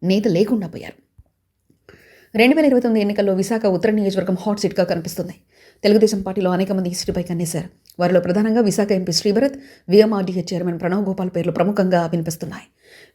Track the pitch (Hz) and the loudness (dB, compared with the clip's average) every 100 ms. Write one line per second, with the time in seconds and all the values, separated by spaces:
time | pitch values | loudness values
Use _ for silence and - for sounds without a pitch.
0 | 170 196 214 170 220 233 175 - - - | -2 0 2 2 2 0 -4 -12 -16 -20
1 | _ _ _ _ _ _ _ _ - - | _ _ _ _ _ _ _ _ -20 -20
2 | - - _ 220 247 311 302 247 240 220 | -20 -20 _ 2 4 6 4 2 2 0
3 | 202 208 202 190 190 226 214 180 214 214 | 0 0 0 0 0 0 0 0 0 0
4 | 196 190 180 180 214 208 196 - 180 170 | 0 -2 -2 -4 -2 -2 -2 -2 -2 -2
5 | 170 - 180 - _ _ - _ 214 208 | -6 -8 -10 -12 _ _ -20 _ 2 4
6 | 214 202 185 190 180 180 190 190 175 180 | 4 2 -4 -2 0 0 0 -2 -2 -4
7 | - 180 175 170 165 160 - - _ - | -4 -4 -4 -4 -4 -6 -8 -14 _ -2
8 | 175 180 175 185 220 220 208 220 202 190 | 2 2 2 0 2 2 2 2 0 0
9 | 180 165 208 202 277 277 - - - 202 | 0 -2 0 2 0 -2 -16 -20 2 4
10 | 214 202 190 185 170 175 180 170 180 190 | 6 2 -2 -4 -6 -4 -4 -4 -2 -2
11 | 196 190 180 175 170 - 202 208 185 175 | -2 -4 -4 -2 -4 0 0 2 2 2
12 | 165 170 165 160 165 185 - _ _ - | 0 -2 -4 -8 -10 -12 -18 _ _ -20
13 | - | -14